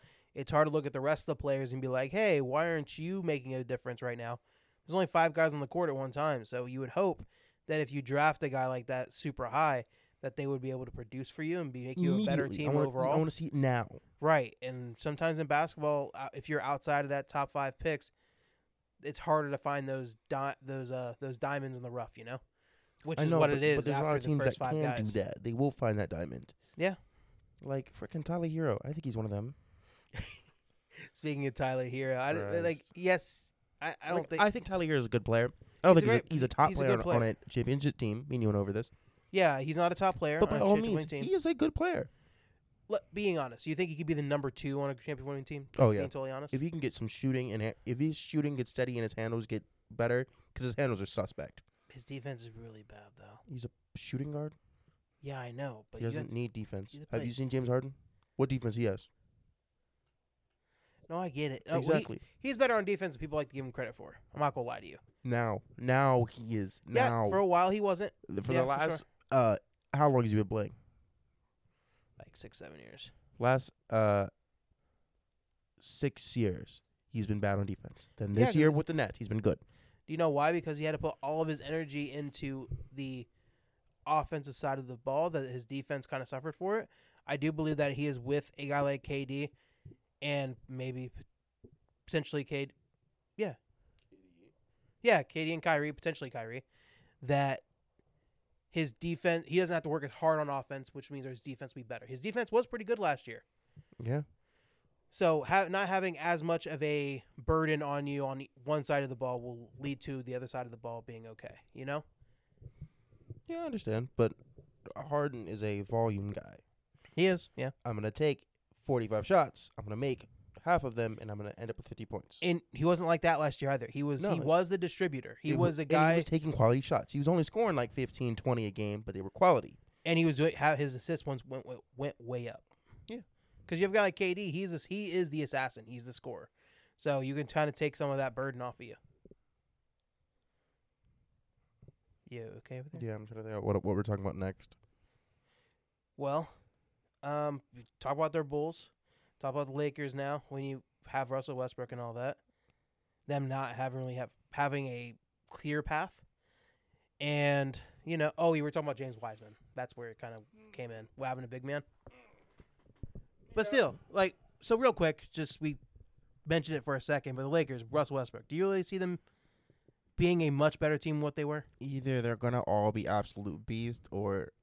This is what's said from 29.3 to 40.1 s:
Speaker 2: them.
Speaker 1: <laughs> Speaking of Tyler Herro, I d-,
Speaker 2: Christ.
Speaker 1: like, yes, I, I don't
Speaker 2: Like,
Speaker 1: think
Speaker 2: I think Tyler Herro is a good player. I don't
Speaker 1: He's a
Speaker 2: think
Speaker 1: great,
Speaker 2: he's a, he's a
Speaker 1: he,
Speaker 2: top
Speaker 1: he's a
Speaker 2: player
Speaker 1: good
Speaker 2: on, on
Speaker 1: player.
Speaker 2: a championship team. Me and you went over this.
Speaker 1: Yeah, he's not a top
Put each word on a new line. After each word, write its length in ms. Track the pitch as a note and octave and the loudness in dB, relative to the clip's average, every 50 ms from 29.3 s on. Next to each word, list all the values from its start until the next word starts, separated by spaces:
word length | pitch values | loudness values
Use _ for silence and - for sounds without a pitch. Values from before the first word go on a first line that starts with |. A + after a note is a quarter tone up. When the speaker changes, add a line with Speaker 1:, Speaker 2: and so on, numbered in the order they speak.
Speaker 2:
them. 220 | G2+ G2+ A2 C3 C#3+ _ _ _ _ - _ _ _ _ _ _ - | -2 -4 -4 -6 -10 _ _ _ _ -20 _ _ _ _ _ _ -10
Speaker 1:
<laughs> 1000 | - - - - - _ _ _ _ _ _ _ _ _ _ - - - - - | -10 -10 -10 -12 -20 _ _ _ _ _ _ _ _ _ _ -20 -20 -20 -18 -16
Speaking 320 | - - D3+ C#3+ C#3 C#3 | -8 -6 -4 -2 0 -2
of 60 | C3+ A#2+ | -2 -2
Tyler 320 | - C3+ C3 C3 C3 B2+ | 0 0 0 0 0 -2
Herro, 320 | B2 B2 C3+ C3+ C3 C3 B2+ | -2 -2 -2 0 0 0 0
I 140 | C3 C#3+ D#3 | 0 0 0
d-, 60 | - | 0
Speaker 2:
Christ. 240 | G2+ G2+ - E3+ E3+ | 0 0 0 0 0
Speaker 1:
like, 220 | E3+ D#3+ C#3+ - - - | 0 -2 -2 -8 -18 -12
yes, 580 | F3 F3+ F#3 F3+ F3 - - - - - - _ _ _ _ _ - | -2 2 2 2 2 2 -6 -10 -10 -12 -16 _ _ _ _ _ -6
I, 140 | D3+ E3 - - - | -6 -6 -6 -6 -4
I 60 | D3+ | -2
don't 80 | F3 | -2
Speaker 2:
Like, 100 | F3 D3+ - | -2 -2 -2
Speaker 1:
think 120 | E3 D#3+ | 2 4
Speaker 2:
I 100 | G#3 G#3 | 4 4
think 140 | G3+ B3 - | 4 0 -4
Tyler 180 | - F#3+ F#3 E3+ | -2 0 0 2
Herro 120 | D#3 D3+ C3+ | 4 4 2
is 60 | A#2+ | 2
a 40 | G#2+ | 2
good 140 | - A#2 - | 0 0 2
player. 300 | - A2+ A2+ A#2+ C3 - - - - - - | 4 4 4 4 4 0 -8 -20 -20 -8 4
I 60 | - | 8
don't 80 | F3+ F3+ | 10 10
Speaker 1:
He's 80 | E3 C#3+ | 10 10
a 40 | |
Speaker 2:
think 160 | - - - - | 8 6 4 4
Speaker 1:
great, 100 | - E3 | 2 0
Speaker 2:
he's 80 | D3 B2+ | 0 0
a, 0 | |
he's 0 | |
a 20 | |
Speaker 1:
he, 20 | B2 | 2
Speaker 2:
top 180 | - - D3 - | 6 6 6 6
Speaker 1:
he's 80 | F#3+ | 6
a 40 | D3 | 4
Speaker 2:
player 80 | C#3 B2+ A#2+ | 4 4 4
Speaker 1:
good 100 | A2+ - | 4 4
Speaker 2:
on, 60 | F3 D#3+ | 2 4
on 40 | A#2 | 4
Speaker 1:
player. 140 | A2+ A2 - - - | 4 2 0 -2 -8
Speaker 2:
a 40 | - | -4
championship 480 | - B2+ A#2+ B2 C3+ C#3 C#3 D3+ - | -2 0 2 2 2 2 2 0 0
team. 280 | - A#2+ G#2+ G#2 A#2 C#3 | 0 -2 -2 -2 -2 -4
Me 80 | D3 B2+ | -2 -2
and 80 | B2 A2+ | 2 4
you 60 | G#2+ | 4
went 80 | G#2 | 4
over 160 | G2+ G2 G2+ G2 | 4 2 2 0
this. 180 | A2 - - - _ _ - _ _ _ - | -2 -2 -4 -10 _ _ -20 _ _ _ -2
Speaker 1:
Yeah, 280 | - F#3+ F3+ D#3 C#3 C3+ | 2 4 6 6 4 2
he's 180 | C#3 D#3+ D3+ | -2 -2 2
not 140 | E3+ F3 F3 F3 | 2 2 2 2
a 20 | |
top 220 | - F#3+ F#3 | 4 2 2